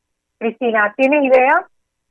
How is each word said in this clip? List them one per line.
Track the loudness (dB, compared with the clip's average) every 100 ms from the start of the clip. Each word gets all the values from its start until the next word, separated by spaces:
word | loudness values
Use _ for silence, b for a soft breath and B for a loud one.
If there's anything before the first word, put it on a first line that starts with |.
| _ _ _ -10
Cristina, | -10 -6 -4 -2 -2 -2
¿tienes | -2 0
idea? | 2 2 2 0 -4 _ _ _ _